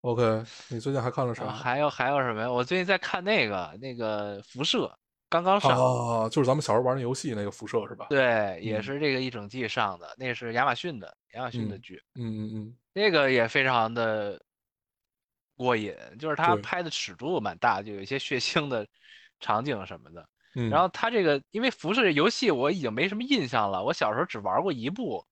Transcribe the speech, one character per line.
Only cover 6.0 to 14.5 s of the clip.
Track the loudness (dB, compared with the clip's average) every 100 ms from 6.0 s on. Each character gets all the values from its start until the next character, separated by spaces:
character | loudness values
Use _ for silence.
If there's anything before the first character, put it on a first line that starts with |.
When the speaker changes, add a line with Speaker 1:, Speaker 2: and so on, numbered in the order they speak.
| 0 0 2
Speaker 1:
就 | 2
是 | 4
咱 |
们 | 2
小 | 4
时 | 2
候 |
玩 | 4
那 | 0
游 | -2
戏 | -4 -4
那 | -4
个 | -4
辐 | -8 -4
射 | -4 -4
是 |
吧？ | -12 0
Speaker 2:
对， | 4 4 4 0 -4
也 | -2 -2
是 | -2 -2
这 | 0
个 | 0
一 | -2
整 | -6 -10
季 | -6 -4
上 | -2 -2 -4
的， | -14
Speaker 1:
嗯。 | -10
Speaker 2:
那 | -8
是 | -6 -4
亚 | 0 0
马 |
逊 | 0 -6 -10
的， | -14 _ _
亚 | -10
马 | -8
逊 | -6 -6
的 | -8
剧。 | -14 -20 _
Speaker 1:
嗯， | -10
嗯， | -8 -6
嗯， | -8 -8
嗯。 | -12 -16 _
Speaker 2:
那 | 0 2
个 | 4 4
也 | 4 4
非 | 2
常 | 4 4 2
的 | 0 0 0 -4 -8 _